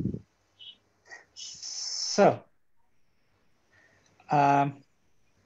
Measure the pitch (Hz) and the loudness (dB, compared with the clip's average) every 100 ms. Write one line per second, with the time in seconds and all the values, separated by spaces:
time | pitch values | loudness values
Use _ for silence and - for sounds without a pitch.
0 | - - - _ _ _ - - _ _ | -6 -8 -14 _ _ _ -20 -20 _ _
1 | _ - _ - - - - - - - | _ -20 _ -18 -18 -14 -12 -10 -8 -6
2 | - - 185 113 - _ _ _ _ _ | -4 4 4 2 -8 _ _ _ _ _
3 | _ _ _ _ _ _ _ _ _ _ | _ _ _ _ _ _ _ _ _ _
4 | _ _ - 147 143 143 139 131 _ _ | _ _ -2 2 4 4 2 -4 _ _
5 | _ _ _ _ | _ _ _ _